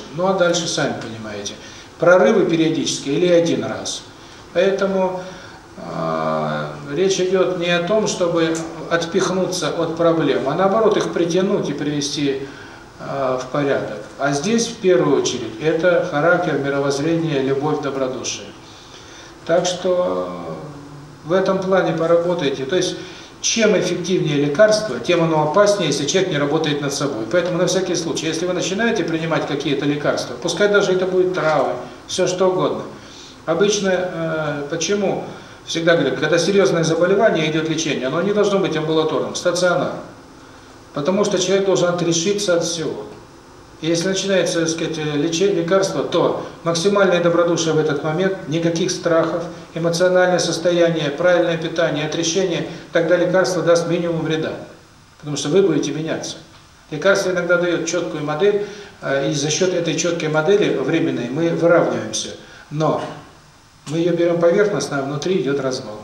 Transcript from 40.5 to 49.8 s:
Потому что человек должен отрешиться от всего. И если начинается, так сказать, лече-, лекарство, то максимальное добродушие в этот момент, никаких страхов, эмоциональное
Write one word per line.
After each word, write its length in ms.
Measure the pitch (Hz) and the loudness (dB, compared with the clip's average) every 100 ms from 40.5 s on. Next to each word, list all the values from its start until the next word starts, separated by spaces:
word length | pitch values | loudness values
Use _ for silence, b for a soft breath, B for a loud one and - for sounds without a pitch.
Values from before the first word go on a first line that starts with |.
| B B B - 147 | B B B -12 -4
Потому 280 | 143 202 | -2 0
что 140 | 185 180 | 2 0
человек 280 | - 196 190 | 2 2 2
должен 240 | 160 175 | 2 2
отрешиться 640 | 170 170 160 202 202 - 170 | 0 0 0 0 -2 0 0
от 80 | |
всего. 420 | - 165 151 - - - - - - - - - | 0 -4 -6 -6 -10 -16 -20 -20 -20 -20 -20 -8
И 60 | 156 | -2
если 200 | 170 185 | 0 0
начинается, 540 | 190 196 190 170 170 | -2 0 2 2 0
так 80 | 165 | 0
сказать, 280 | 160 160 160 | -2 -4 -4
лече-, 560 | 151 147 165 165 202 | -4 -2 0 2 2
лекарство, 500 | 170 165 190 - 147 | 2 2 2 2 -2
то 420 | - 170 - - B B | -2 0 0 0 B B
максимальное 580 | 165 165 196 202 185 175 | -4 0 2 4 4 4
добродушие 520 | 170 170 170 165 160 | 4 4 4 2 2
в 40 | 151 | 2
этот 260 | 151 139 | 2 0
момент, 440 | 156 160 190 190 139 | -2 0 0 -2 -4
никаких 420 | 160 165 165 185 | 0 0 0 0
страхов, 540 | - 170 165 165 170 - B B | -2 2 2 2 -2 -6 B B
эмоциональное 640 | 165 | -4